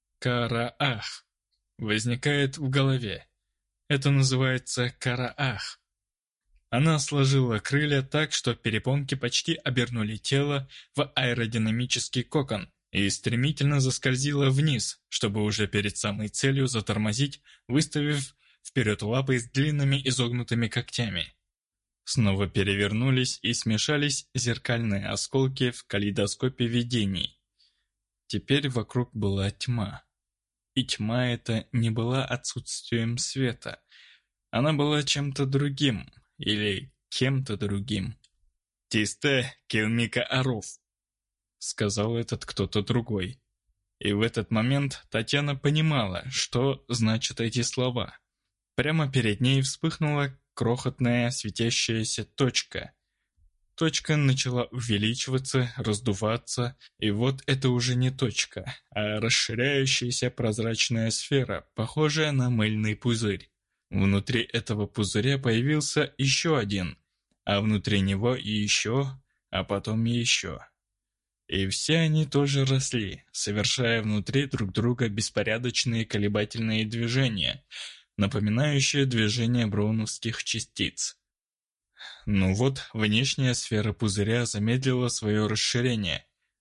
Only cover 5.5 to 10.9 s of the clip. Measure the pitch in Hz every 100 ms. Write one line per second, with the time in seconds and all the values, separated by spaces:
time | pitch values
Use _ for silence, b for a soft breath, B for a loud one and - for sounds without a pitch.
5.5 | 101 - - _ _ _ _ _ _ _
6.5 | _ - 117 156 156 - 143 135 139 127
7.5 | 107 - 143 147 143 135 151 156 - -
8.5 | 117 117 107 127 139 135 135 120 - -
9.5 | 160 - 123 120 120 107 107 - 139 143
10.5 | 143 135 B B